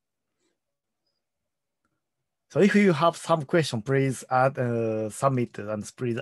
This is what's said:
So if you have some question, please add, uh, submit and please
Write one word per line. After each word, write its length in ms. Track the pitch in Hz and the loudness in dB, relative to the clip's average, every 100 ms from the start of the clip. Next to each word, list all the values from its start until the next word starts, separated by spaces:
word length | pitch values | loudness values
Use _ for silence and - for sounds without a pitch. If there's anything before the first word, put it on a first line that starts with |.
| _ _ _ _ _ _ _ _ _ _ _ _ _ _ _ _ _ _ _ _ _ _ _ _ _ | _ _ _ _ _ _ _ _ _ _ _ _ _ _ _ _ _ _ _ _ _ _ _ _ _
So 100 | 139 | 2
if 160 | 196 | 4
you 180 | 208 202 | 6 4
have 240 | 147 170 - | 4 2 0
some 260 | - 165 | -2 -2
question, 380 | 135 175 143 113 | 2 0 0 -4
please 420 | 135 135 135 117 - | -2 0 0 -4 -2
add, 280 | 127 135 135 | 0 2 0
uh, 520 | 120 117 113 110 107 | -4 -2 -2 -4 -6
submit 500 | - 139 127 117 - | -2 -2 0 -4 -6
and 320 | 104 107 98 | -8 -8 -10
please 240 | - 127 117 | -8 -6 -4